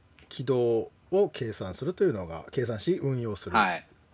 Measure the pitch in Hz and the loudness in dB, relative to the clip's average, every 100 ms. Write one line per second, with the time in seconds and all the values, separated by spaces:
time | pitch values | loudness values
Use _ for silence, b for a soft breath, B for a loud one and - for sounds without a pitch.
0 | _ _ - - 131 127 120 117 - - | _ _ -20 -10 0 4 4 2 0 -10
1 | _ 185 196 - 120 104 98 90 135 185 | _ 2 2 0 -6 -6 -8 -6 -6 2
2 | 190 110 85 82 80 - 117 113 120 185 | 2 2 -4 -10 -6 -4 -2 -2 0 0
3 | 139 131 117 101 - 90 98 82 - - | 0 -2 -2 -6 0 2 4 0 -8 -20
4 | _ | _